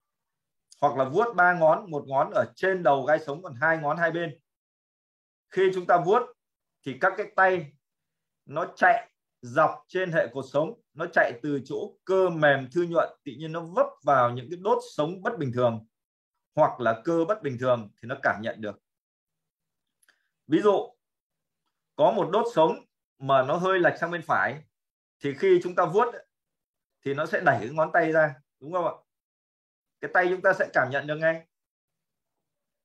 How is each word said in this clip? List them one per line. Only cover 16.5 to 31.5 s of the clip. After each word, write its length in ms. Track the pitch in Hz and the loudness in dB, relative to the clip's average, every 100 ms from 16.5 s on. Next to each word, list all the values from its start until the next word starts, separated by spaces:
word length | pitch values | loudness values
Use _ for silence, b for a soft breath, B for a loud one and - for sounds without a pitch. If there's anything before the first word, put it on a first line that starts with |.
hoặc 260 | - - - | 0 0 2
là 220 | 117 - | -2 -2
cơ 200 | 165 165 165 | -2 0 0
bất 140 | 214 | -2
bình 140 | 143 120 | -6 -2
thường 300 | 131 120 104 _ | 0 0 -4 _
thì 120 | 117 | -12
nó 80 | - | -4
cảm 200 | 131 98 | -4 -2
nhận 180 | 110 - | -6 -8
được. 200 | 104 - _ _ _ _ _ _ _ _ _ _ _ _ _ _ _ _ - | -10 -12 _ _ _ _ _ _ _ _ _ _ _ _ _ _ _ _ -2
Ví 140 | 170 | 2
dụ, 360 | 208 185 - _ _ _ _ _ _ _ _ _ _ - | 4 2 -2 _ _ _ _ _ _ _ _ _ _ 2
có 160 | 160 | 2
một 160 | 220 156 | 4 0
đốt 140 | 202 233 | 0 0
sống 300 | 214 170 - - _ _ _ | 2 2 0 -10 _ _ _
mà 240 | 135 135 | 2 2
nó 140 | 127 175 | 2 0
hơi 220 | 190 185 | 0 2
lệch 200 | 156 - | 2 0
sang 120 | 170 | -4
bên 120 | 170 | -6
phải, 400 | 147 107 104 147 - _ _ _ _ _ | -2 -2 -2 -6 -16 _ _ _ _ _
thì 140 | 143 135 | -8 0
khi 220 | 190 175 | 4 4
chúng 120 | 180 | 2
ta 120 | 180 175 | -2 0
vuốt 260 | 202 240 | 2 0
ấy, 140 | 202 - _ _ _ _ _ _ _ | -2 -18 _ _ _ _ _ _ _
thì 100 | 139 | -6
nó 120 | 139 160 | -4 -4
sẽ 140 | 202 | 0
đẩy 180 | 156 - | 2 2
cái 100 | 120 | 0
ngón 180 | 156 160 | -2 0
tay 200 | 175 160 | 2 2
ra, 220 | 160 151 139 _ _ | 2 2 -2 _ _
đúng 120 | 139 | -8
không 120 | 180 | -4
ạ? 100 | 170 - _ _ _ _ _ _ _ _ _ _ | -4 -6 _ _ _ _ _ _ _ _ _ _
Cái 100 | 151 | -2
tay 120 | 185 180 | 0 0
chúng 120 | 185 | 2
ta 100 | 190 | 2
sẽ 180 | - 180 | 2 0
cảm 180 | 156 123 | 0 0
nhận 160 | 139 147 | -2 -4
được 100 | 151 | -2
ngay. 300 | 160 165 - | 0 0 -6